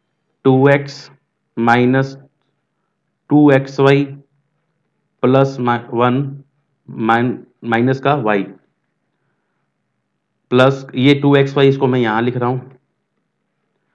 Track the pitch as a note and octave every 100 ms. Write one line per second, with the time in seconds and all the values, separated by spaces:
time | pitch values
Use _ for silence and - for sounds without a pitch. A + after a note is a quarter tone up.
0 | _ _ _ _ C3+ C3 C#3 C#3+ C#3 -
1 | - _ _ _ _ - A#2 A#2+ B2 C3+
2 | C3+ - _ _ _ _ _ _ _ _
3 | _ _ - D3 D3 F3+ F3 - C#3 C#3+
4 | C#3 C#3+ _ _ _ _ _ _ _ _
5 | _ - B2+ C3+ C3+ C3+ A#2+ A#2+ - A2+
6 | B2 B2+ C#3 C#3+ - _ _ _ - -
7 | A2 A#2 B2 - - _ A#2 A#2 B2+ C3
8 | C#3 D3 G#2+ G#2 F#2 - _ _ _ _
9 | _ _ _ _ _ _ _ _ _ _
10 | _ _ _ _ - B2 C3 C3+ - C3
11 | C3+ C#3 C#3+ C#3 C#3 C#3+ C#3 C3+ C3+ B2+
12 | A2+ G#2+ B2 B2 A#2+ B2+ - _ _ _
13 | _ _ _ _ _ _ _ _ _